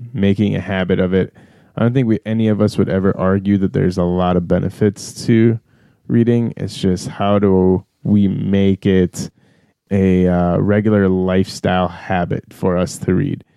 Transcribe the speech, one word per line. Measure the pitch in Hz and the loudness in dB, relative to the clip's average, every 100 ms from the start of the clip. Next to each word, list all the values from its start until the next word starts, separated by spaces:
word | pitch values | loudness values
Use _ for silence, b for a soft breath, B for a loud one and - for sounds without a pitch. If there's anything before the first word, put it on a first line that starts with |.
| - | -10
making | 127 98 98 101 | -2 0 2 0
a | 98 | -2
habit | 95 95 92 95 | -4 -4 -2 0
of | 92 | 0
it. | 92 - b b b b - | 0 -2 b b b b -2
I | |
don't | 113 | 0
think | 127 117 | 0 0
we, | 110 107 | -2 -2
any | 110 110 | -2 0
of | 101 | 2
us | 107 - | 0 0
would | 95 | 0
ever | 95 95 - | 0 0 0
argue | 92 98 98 101 | 0 0 0 0
that | 95 | 0
there's | 101 92 92 | 0 0 0
a | |
lot | 87 90 90 90 | -2 0 0 0
of | 87 | 0
benefits | 90 95 - 107 - - - | -2 -2 0 -2 -2 -10 -8
to | - 113 113 113 b b b b - | 0 2 4 0 b b b b -2
reading. | 120 117 120 117 - | 0 2 0 -2 -6
It's | 95 - | -10 -4
just | 95 90 - | -2 -2 -6
how | - 101 101 | -4 0 2
do | 101 95 92 92 - _ | 4 4 4 0 -2 _
we | - 104 98 | 0 2 2
make | 92 82 98 98 95 | -2 -2 0 2 2
it | 101 95 90 - - b b b b b _ | 2 2 2 -2 -12 b b b b b _
a, | 98 95 92 90 | 0 2 2 2
uh, | 90 87 87 | 2 0 0
regular | 98 104 107 104 95 | 0 0 2 2 2
lifestyle | 92 92 92 95 - - 92 90 | 0 0 0 -2 -4 -2 0 -2
habit | 87 - 92 85 - - | -6 -6 -4 -2 -6 -10
for | - 95 87 | -6 -2 -2
us | 90 - | -4 -4
to | - | -2
read? | 92 95 - - | -2 -2 -6 -12